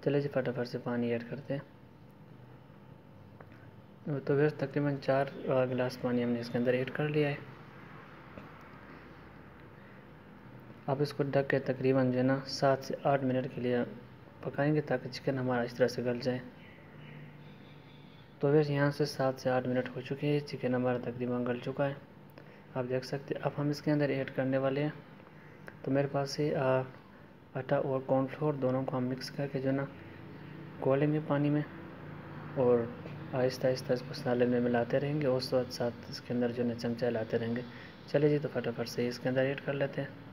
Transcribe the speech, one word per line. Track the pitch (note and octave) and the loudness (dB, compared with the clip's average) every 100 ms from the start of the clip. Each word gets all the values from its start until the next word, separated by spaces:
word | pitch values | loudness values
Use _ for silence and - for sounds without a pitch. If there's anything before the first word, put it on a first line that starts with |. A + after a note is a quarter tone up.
चलिए | - C#3+ | 2 2
जी | C#3+ | 2
फटाफट | C#3 B2 B2 A#2+ | 0 -2 -2 -4
से | B2 | -4
पानी | B2+ A#2+ A#2+ | -4 -2 0
ऐड | A#2 | -2
करते | - A#2+ - | -4 -10 -6
हैं। | C#3 - - - - - - - - - - - - - - - - - - - - - - - - - C#3+ | -6 -6 -20 -20 -20 -20 -20 -20 -20 -20 -20 -20 -20 -20 -20 -20 -20 -20 -18 -18 -18 -20 -20 -20 -14 -4 -4
तो | - C#3+ | 2 4
फिर | D3+ D3 | 4 2
तकरीबन | C#3 D3+ C#3+ C#3 | -2 0 0 0
चार, | - C3+ C3+ - - | 2 2 2 -4 0
आ, | C3 B2+ | 2 4
गिलास | B2+ B2 - | 2 -2 -2
पानी | B2+ B2 | 0 2
हमने | A#2+ A#2+ | 2 0
इसके | A#2 B2 | -2 0
अंदर | A#2+ B2+ | 2 2
ऐड | C3 | 2
कर | - D3+ | -2 0
लिया | D3 D3 | 2 2
है। | C#3+ - - - - - - - - - - - - - - - - - - - - - - - - - - - - - - - - - - - | 0 -8 -16 -18 -18 -18 -16 -18 -18 -16 -16 -16 -16 -18 -18 -18 -18 -18 -18 -18 -18 -20 -20 -20 -20 -20 -20 -20 -20 -20 -20 -20 -18 -18 -14 -2
अब | C#3 | 0
इसको | C#3+ - C#3+ | 0 0 2
ढक | C#3 C#3 | 2 4
के | C#3 | 2
तकरीबन | C3+ B2+ C3 C3+ B2+ | 2 2 4 6 6
जो | B2+ | 4
है | B2+ | 4
ना | C3+ C3+ | 2 0
सात | - C#3 C3+ | 2 4 4
से | - - D#3 | 0 -2 2
आठ | C#3 | 2
मिनट | C3 B2+ C3 - | 4 0 0 -2
के | |
लिए | B2 B2 A#2+ - - - - - | 0 2 0 -4 -16 -18 -20 -10
पकाएंगे | - - C#3+ D3+ | -8 0 2 4
ताकि | D3 B2+ C3+ | 2 -2 -2
चिकन | - - C3+ | -4 -2 0
हमारा | B2+ B2 | 2 2
अच्छी | A#2+ - | 0 4
तरह | B2 | 4
से | A#2+ | 4
गल | A#2+ A#2+ | -2 0
जाए। | A#2+ B2+ - - - - - - - - - - - - - - - - - - - - | 0 -2 -4 -16 -20 -20 -20 -18 -16 -16 -16 -18 -18 -18 -20 -20 -20 -20 -20 -20 -20 -2
तो | C#3+ | 4
फिर | D3+ D3 | 6 6
यहाँ | C#3+ C#3+ | 4 2
से | C#3+ D3 | 2 -2
सात | - C3+ C3 | 2 0 2
से | C3 | 2
आठ | B2+ B2+ | 2 2
मिनट | B2+ B2 | 0 -2
हो | - | -6
चुके | B2+ C#3 D3 | -6 -2 2
हैं, | D3 | 2
चिकन | C#3+ C3 B2+ B2 | 0 -4 0 2
हमारा | B2+ B2 | 2 0
तकरीबन | B2 A#2+ B2 B2 | -2 -4 -2 0
गल | B2 A#2+ | 0 -2
चुका | - C3 | -4 0
है, | C#3+ C#3 - - - - - - - C3+ | -2 -2 -12 -20 -20 -18 -18 -20 -8 -4
आप | B2 | 0
देख | B2+ B2+ | -2 -2
सकते | C#3 - D#3 | -6 -4 -2
हैं। | |
अब | C#3+ C#3 | -2 0
हम | D3 | -2
इसके | C#3+ - | 0 2
अंदर | D3+ C#3+ | 2 4
ऐड | C3+ C3+ | 2 -2
करने | - C3 C3+ | 0 2 2
वाले | C3+ C3+ | 2 2
हैं, | D3+ - - - - - - - - - - | 0 -4 -14 -18 -20 -20 -20 -18 -18 -8 0
तो | |
मेरे | C3+ C#3 | 2 2
पास | C#3 C#3 - | 0 -2 0
है, | D3+ | 0
आ, | D#3+ C3 C3 B2+ - - - - - - C3 | 2 4 4 2 -8 -20 -20 -20 -20 -10 -8
आटा | C3 C#3 | 0 2
और | C#3+ C3 | 2 0
cornflour, | C3 C3 C3 - D#3 C#3+ | 2 2 2 0 0 2
दोनों | B2+ B2+ | 2 2
को | C3+ C3 | 0 0
हम | B2+ | 0
mix | B2+ - | -2 -6
करके | - C#3+ C#3 | -4 -4 0
जो | C3 | 0
है | C3+ | 0
ना | C#3 - - - - - - - - - | -2 -8 -16 -16 -14 -14 -14 -14 -14 -2
घोलेंगे | C#3 C3+ D3 D3+ | 2 4 4 2
पानी | D#3 C#3+ D3 | 2 2 4
में | D3 D3+ - - - - - - - - - | 2 0 -8 -14 -14 -14 -12 -12 -12 -8 2
और | B2 A#2+ A#2 - - - - | 6 6 4 -6 -10 -10 -6
आहिस्ता | C3+ B2+ B2+ C3 | 0 2 2 0
आहिस्ता | B2+ - | 0 0
इसको | B2 - | -2 0
मसाले | - - B2 B2 | -6 0 4 4
में | B2 | 4
मिलाते | A#2+ A#2+ A#2 C3+ | 4 2 4 2
रहेंगे | C#3+ D3+ C#3+ | 2 2 2
और | B2+ | 2
साथ | B2+ C3 A#2+ | 2 0 0
साथ | - A#2+ - - | -2 -2 -2 -10
इसके | C#3 - | -12 -4
अंदर | B2 B2 | 0 0
जो | A#2 | 2
है | A#2+ | 0
ना | A#2 | 0
चमचा | A#2+ A#2 A#2+ | -2 0 0
हिलाते | A#2 A2 A#2 | 0 0 0
रहेंगे। | A2+ A#2 A#2+ - - - - | 0 -2 -4 -12 -16 -16 0
चलिए | D3 D3 | 4 6
जी, | D3 | 4
तो | B2+ | 2
फटाफट | B2+ A#2 A#2 A#2 | -2 -2 -2 -4
से | - B2 | 0 -2
इसके | A#2+ B2+ | 0 0
अंदर | B2+ C3 | 2 2
ऐड | C#3 | 0
कर | - C#3 | -2 -2
लेते | C#3 - | -2 -2
हैं। | C#3 - - | -6 -8 -16